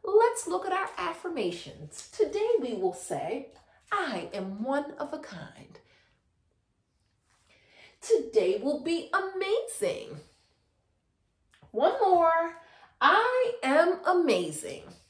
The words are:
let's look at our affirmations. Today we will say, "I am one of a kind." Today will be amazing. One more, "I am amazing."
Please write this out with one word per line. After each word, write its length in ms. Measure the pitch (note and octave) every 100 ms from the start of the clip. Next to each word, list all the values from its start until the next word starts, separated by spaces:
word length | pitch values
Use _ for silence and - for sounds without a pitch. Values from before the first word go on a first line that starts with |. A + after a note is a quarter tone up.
let's 420 | - G#4 A#4 A#4 E4+
look 200 | F#4 F#4+
at 80 |
our 160 | F#4 - -
affirmations. 1120 | F4 D#4+ F4+ D4+ F3+ F3 C#3+ - D3+ - -
Today 380 | - - G4+ A4+ A4
we 140 | B3
will 200 | G#3 F#3
say, 600 | - - D3 D#3 C4 C4+ - _ _ _
"I 400 | G4+ D#4+ F#3+ D#3+
am 300 | - F#3+ G3+
one 280 | B3 C#4 D4 -
of 140 | D4
a 60 | D#4
kind." 600 | - E3+ - - - - _ _ _ _ _ _ _ _ _ _ _ _ _ _ _ _ _ _ _ _ - _
Today 580 | - A4+ - - F#3 G#3
will 200 | C4 D4
be 280 | E4 E4+ -
amazing. 1040 | F#4 F#4+ F#4+ F#4+ A4+ - - E3+ - - D3 - _ _ _ _ _ _ _ _ _ _ _ _ _ -
One 260 | A3 E4 C5
more, 600 | G4 F4 E4 E4 E4+ - - - - _
"I 540 | C4+ G4+ A#4+ B4+ A#4+ -
am 380 | C4 D4 F4 F4+ -
amazing." 760 | F4+ D4+ F3+ D#3+ - - - - - _